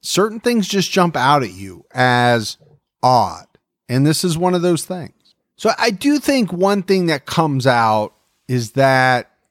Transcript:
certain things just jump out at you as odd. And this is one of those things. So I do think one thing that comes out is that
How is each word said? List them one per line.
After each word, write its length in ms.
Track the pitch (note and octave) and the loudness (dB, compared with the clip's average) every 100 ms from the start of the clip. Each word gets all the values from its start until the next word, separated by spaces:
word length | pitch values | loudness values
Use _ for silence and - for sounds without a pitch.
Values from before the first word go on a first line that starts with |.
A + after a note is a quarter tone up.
certain 380 | - - G#3+ A3 | -4 -2 -2 -2
things 280 | A#3+ A#3+ F#3 | -2 -2 -2
just 240 | G3 F3 | -2 0
jump 240 | G3 F3 D3+ | 0 0 2
out 280 | B2+ D3 | 2 2
at 100 | A2+ | 0
you 320 | F2+ G2 F2 _ | -8 -14 -16 _
as 640 | B2+ B2+ B2 B2 A#2+ G#2+ - _ _ _ _ | 0 2 4 2 2 -2 -12 _ _ _ _
odd. 420 | B2 B2+ F#2+ E2 E2+ _ _ _ _ | 2 2 0 -6 -20 _ _ _ _
And 180 | B2 C#3+ | 0 0
this 160 | D#3 | 0
is 140 | F3+ D#3+ | -2 -2
one 180 | F3+ F3+ | -2 0
of 80 | |
those 220 | F3 E3+ - | 0 -2 -4
things. 280 | F#3 C#3+ _ _ _ _ _ | -12 -12 _ _ _ _ _
So 160 | G#3+ - | -4 0
I 140 | A#3 | -2
do 260 | G3 C#4 D4 | 0 0 0
think 340 | - C#4 G3+ | 0 0 -2
one 300 | F3 G3 G3+ | 0 0 0
thing 240 | F3+ F#3+ F3 | 0 0 0
that 220 | D3 - | -2 -4
comes 400 | - D#3+ C3+ B2 | -2 0 0 2
out 480 | B2 A2+ G#2+ G#2+ _ _ _ - | 2 2 0 -2 _ _ _ -6
is 240 | B2+ A2+ | -6 -4
that 580 | C3 C3+ C3 B2+ B2 - _ _ | 0 2 4 4 2 -2 _ _